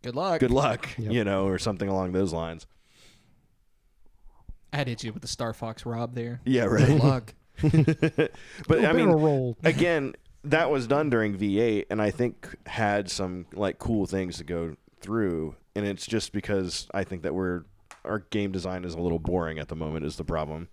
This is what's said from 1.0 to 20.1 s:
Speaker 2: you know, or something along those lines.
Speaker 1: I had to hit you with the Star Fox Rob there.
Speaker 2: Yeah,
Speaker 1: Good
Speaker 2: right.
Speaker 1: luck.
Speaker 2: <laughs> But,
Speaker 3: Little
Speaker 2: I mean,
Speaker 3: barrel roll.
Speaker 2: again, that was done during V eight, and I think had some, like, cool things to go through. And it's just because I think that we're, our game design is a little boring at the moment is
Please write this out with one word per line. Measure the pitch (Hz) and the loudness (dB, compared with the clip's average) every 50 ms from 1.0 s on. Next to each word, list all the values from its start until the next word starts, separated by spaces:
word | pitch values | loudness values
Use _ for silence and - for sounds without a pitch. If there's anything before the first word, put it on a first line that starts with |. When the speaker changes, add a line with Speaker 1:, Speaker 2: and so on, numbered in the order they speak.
| 113 107 | -4 0
Speaker 2:
you | 113 120 107 | 0 0 2
know, | 101 98 95 95 | 2 2 2 2
or | 98 92 90 | 0 0 0
something | - 117 101 87 104 98 | -2 -4 -2 -2 -2 -2
along | 95 95 92 92 | 0 -2 -2 0
those | 90 92 98 90 | 0 0 0 0
lines. | 80 82 82 82 82 82 - - _ _ _ _ _ _ - - _ _ _ _ _ _ _ _ _ _ _ _ _ _ _ _ _ _ - - _ _ - - _ - - - - - - _ | -2 -4 -6 -6 -8 -12 -16 -20 _ _ _ _ _ _ -20 -20 _ _ _ _ _ _ _ _ _ _ _ _ _ _ _ _ _ _ -20 -20 _ _ -20 -20 _ -20 -18 -18 -18 -18 -14 _
Speaker 1:
I | - 143 | -4 -4
had | 139 | -2
to | 127 | -2
hit | 117 - - | -4 -6 -6
you | 113 | -8
with | 107 - | -8 -8
the | - - | -10 -10
Star | - - 120 113 | -8 -6 -6 -6
Fox | 110 - - 113 113 - - | -6 -6 -8 -10 -10 -8 -8
Rob | 120 117 117 120 117 123 | -6 -4 -4 -4 -4 -4
there. | 123 117 120 120 123 - | -6 -6 -6 -8 -6 -2
Speaker 2:
Yeah, | 127 131 120 113 | 2 2 2 4
Speaker 1:
Good | 98 113 107 - - | 4 6 6 6 6
Speaker 2:
right. | 147 147 | 6 6
Speaker 1:
luck. | 123 143 135 127 110 - - _ _ _ _ - | 6 4 4 2 -2 -10 -20 _ _ _ _ 0
Speaker 2:
<laughs> | |
But, | - 151 156 160 143 160 156 - - 160 - - 156 - - - - - - - 160 - | 2 4 6 6 6 6 4 2 0 0 2 2 0 0 -2 -12 -20 -20 -16 -16 2 2
Speaker 3:
Little | 160 - 220 | 4 4 6
Speaker 2:
I | 151 | 4
mean, | 170 170 - | 6 6 6
Speaker 3:
barrel | 196 165 151 | 6 6 6
roll. | 151 156 143 135 127 123 113 - - | 6 4 4 4 2 -2 -4 2 2
Speaker 2:
again, | 160 151 135 165 175 170 156 139 135 - - _ - - - - | 2 4 4 2 4 4 2 0 -4 -8 -12 _ -20 -20 -14 -2
that | 147 143 160 170 131 | 2 2 4 4 4
was | 151 135 120 | 2 0 2
done | 113 139 143 156 147 | 2 2 2 4 4
during | 123 113 110 107 101 | 4 2 2 2 0
V | 92 104 101 98 104 | 0 0 2 2 4
eight, | 117 117 107 104 - - | 4 4 2 0 0 -2
and | 98 107 | -2 0
I | 107 104 | 0 0
think | - - 123 120 - - - - - - _ | 2 0 -2 -2 -2 -8 -16 -18 -18 -18 _
had | - - 120 113 101 104 104 101 90 | -10 -4 -2 0 2 2 0 -2 -4
some, | - - 95 90 90 90 85 - 80 | -4 -4 -4 -4 -6 -8 -12 -12 -4
like, | 92 104 95 - _ | -2 -2 -2 -2 _
cool | - - 113 104 95 | -4 -2 0 0 0
things | - 95 95 92 90 82 - | 0 -2 -2 -2 -4 -6 -10
to | 80 | -8
go | 71 87 85 85 82 76 _ _ _ _ _ | -6 -6 -6 -6 -6 -8 _ _ _ _ _
through. | - 95 107 113 107 92 85 80 78 78 - _ _ _ _ | -8 -4 0 0 0 0 0 -2 -4 -6 -8 _ _ _ _
And | 104 104 | -4 -4
it's | 101 98 - - | -4 -4 -6 -6
just | - 113 110 - - | -4 -4 -4 -4 -4
because | - 101 - - 104 98 92 87 80 - - - | -8 -8 -4 -2 -2 -2 -2 -4 -6 -8 -10 -6
I | - 98 92 | -6 -6 -4
think | - 95 87 | -4 -8 -6
that | 85 85 73 | -6 -4 -4
we're, | 92 92 90 90 87 78 - _ _ _ _ - - _ | -2 -2 -2 -4 -4 -8 -12 _ _ _ _ -20 -14 _
our | - 104 107 92 _ | -6 -6 -6 -6 _
game | - 107 - - | -4 -2 -2 -2
design | 95 92 82 92 92 92 90 | -4 -6 -6 -6 -8 -6 -8
is | 90 80 | -8 -6
a | 82 | -4
little | 87 87 82 82 | -2 -2 -2 -2
boring | 80 82 90 90 82 80 80 78 | -2 -2 -2 0 -2 -2 -6 -8
at | 73 - | -8 -8
the | 78 | -8
moment | 80 80 78 78 80 73 | -6 -6 -6 -4 -4 -6
is | 76 | -6